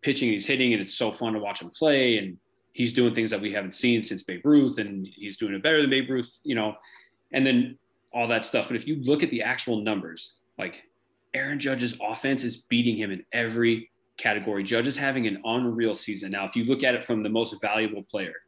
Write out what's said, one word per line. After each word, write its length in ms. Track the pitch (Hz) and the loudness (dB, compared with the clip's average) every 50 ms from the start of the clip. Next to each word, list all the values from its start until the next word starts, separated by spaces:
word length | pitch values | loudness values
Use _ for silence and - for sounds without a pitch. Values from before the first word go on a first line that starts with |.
| - | -2
pitching 260 | 147 139 - 131 120 | -2 0 0 2 0
and 60 | 107 | 0
he's 100 | 101 92 | 0 0
hitting 280 | - 139 127 131 123 117 | 0 2 2 4 4 2
and 80 | 104 | 2
it's 120 | 95 95 - | 0 -4 -4
so 180 | - - 135 | -2 -2 -2
fun 220 | - - 120 113 107 | -2 -2 -4 -2 -2
to 60 | 110 | -2
watch 220 | 104 101 101 - | -4 -4 -6 -8
him 100 | - 87 | -10 -12
play. 480 | - - 160 156 147 135 131 123 117 107 | -6 0 2 4 4 4 4 4 2 2
And 180 | 98 95 87 - _ _ _ _ _ _ | 0 -4 -10 -12 _ _ _ _ _ _
he's 220 | _ - 127 117 120 | _ -2 0 0 4
doing 220 | 127 123 120 107 | 4 4 4 4
things 160 | - 113 107 | 2 0 0
that 100 | 110 98 | 0 -2
we 100 | 101 104 | -2 -2
haven't 220 | 98 104 98 92 - | -4 -4 -4 -4 -6
seen 300 | - - 123 120 113 110 | 0 2 2 2 2 2
since 180 | - 101 95 | -2 -6 -8
Babe 240 | - - 92 87 - | -8 -8 -8 -2 4
Ruth, 320 | 147 151 147 135 127 - 110 | 6 6 8 6 6 2 -2
and 300 | 107 101 98 98 92 95 | -4 -4 -4 -8 -8 -10
he's 280 | - - 101 104 98 | -12 -14 -12 -12 -8
doing 200 | - 113 101 98 | -6 -4 -4 -4
it 80 | 95 95 | 0 2
better 180 | 151 160 151 | 4 4 4
than 80 | 147 135 | 4 4
Babe 200 | 135 135 131 127 | 2 2 0 0
Ruth, 220 | 135 127 120 - - - - | -2 -4 -4 -6 -10 -12 -6
you 100 | 147 123 | -4 -2
know, 220 | 113 107 107 104 - - - - - _ _ _ _ _ _ - | 0 0 -2 -4 -6 -14 -20 -20 -20 _ _ _ _ _ _ -2
and 100 | 139 135 | 0 2
then 340 | 135 127 123 123 123 123 - _ _ _ _ _ _ - | 4 4 4 2 2 -2 -12 _ _ _ _ _ _ -4
all 140 | 120 117 117 | -4 -2 0
that 180 | 120 113 110 | 0 0 -2
stuff. 220 | - - 123 - - | 0 -2 -2 -2 0
But 100 | 127 117 | -4 -6
if 100 | - 143 | -4 -4
you 100 | 156 147 | -4 -2
look 260 | 131 123 147 147 - | 0 2 2 2 2
at 80 | 151 | 0
the 100 | - 120 | -2 -2
actual 400 | 104 117 127 - - - 117 107 | -2 -2 -4 -4 -4 -4 -2 -2
numbers, 540 | 104 110 107 95 90 82 82 85 - - - _ _ _ _ - | 0 0 -2 -2 -4 -8 -12 -12 -14 -16 -16 _ _ _ _ -8
like, 240 | 95 90 - - - _ _ _ _ _ _ _ _ _ - | -8 -8 -8 -12 -20 _ _ _ _ _ _ _ _ _ -6
Aaron 260 | 131 135 139 143 139 | -4 -4 -2 -2 -2
Judge's 380 | 135 139 135 123 123 120 107 - | -2 -2 0 0 -2 -2 -4 -4
offense 440 | 101 107 117 120 - 135 135 123 127 | -6 -6 -6 -2 0 0 0 0 0
is 140 | 120 117 - | -4 -6 -6
beating 380 | - - 123 117 120 123 113 | -4 0 2 4 4 4 2
him 140 | 107 110 98 | 0 0 -2
in 160 | 95 90 - - - | -4 -6 -8 -6 -2
every 560 | 117 117 113 110 117 117 117 113 110 113 - _ _ _ _ _ - | -2 -2 0 0 2 4 4 4 2 0 -8 _ _ _ _ _ -4
category. 440 | - 117 104 107 98 113 104 98 98 | 0 0 0 0 0 -2 -2 -2 -2
Judge 240 | 98 120 113 117 135 | 0 0 0 0 0
is 100 | 135 - | -2 -2
having 280 | 139 139 131 131 117 | -2 -2 0 0 0
an 160 | 110 98 98 - | -2 -2 -2 -4
unreal 520 | 113 113 123 127 120 113 113 117 110 104 | -2 0 0 0 0 0 2 0 0 0
season. 360 | - - - 104 95 101 98 | -2 -4 -8 -8 -6 -6 -6
Now, 140 | 98 98 98 | -4 -4 -4
if 100 | 95 - | -2 -2
you 100 | 120 113 | -2 2
look 180 | 120 135 131 135 | 2 2 2 4
at 100 | 131 123 | 2 2
it 120 | 117 - | 2 0
from 180 | - 120 107 107 | 0 -2 0 0
the 60 | 107 | 0
most 260 | 110 113 113 110 110 98 | 0 0 0 -2 -4 -6
valuable 440 | - 104 104 110 113 107 107 101 98 | -4 -2 0 0 0 0 -2 -6 -10
player, 320 | _ - 104 95 85 80 - _ | _ -6 -6 -6 -6 -8 -12 _